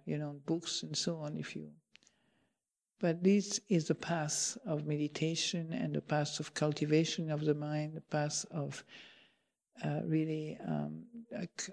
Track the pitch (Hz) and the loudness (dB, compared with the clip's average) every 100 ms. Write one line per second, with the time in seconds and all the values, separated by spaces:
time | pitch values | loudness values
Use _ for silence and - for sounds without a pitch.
0 | - 151 147 143 143 165 165 - 156 156 | -4 -2 -4 -6 -2 -2 -2 -6 -4 -2
1 | - 165 151 156 147 - 151 151 _ - | -2 -2 -4 -4 -6 -8 -12 -16 _ -20
2 | _ _ _ _ _ _ _ _ _ - | _ _ _ _ _ _ _ _ _ -2
3 | 175 170 180 202 196 - - 180 156 160 | 0 4 6 6 4 -2 2 2 4 0
4 | - 170 147 - - - 208 151 151 151 | 0 0 0 0 -2 -4 -2 -2 0 0
5 | 151 - 156 165 - 175 160 160 156 147 | 0 0 0 0 0 -2 -2 -2 0 -2
6 | - 151 147 - 151 - 151 147 151 151 | 2 2 2 -2 -6 0 0 2 4 6
7 | 165 - 160 147 151 147 147 151 151 156 | 6 0 -2 2 2 2 0 -2 -2 -6
8 | - 151 147 - - 165 143 139 - - | -2 0 0 -2 -4 -4 -4 -6 -14 -18
9 | - - - _ _ _ _ - 156 147 | -20 -20 -20 _ _ _ _ -6 -2 -2
10 | - 156 156 156 156 156 175 76 - - | 2 2 2 -2 -4 -6 -2 -2 -2 -6
11 | - - - - 175 - - | -12 -16 -10 -8 -8 -8 -10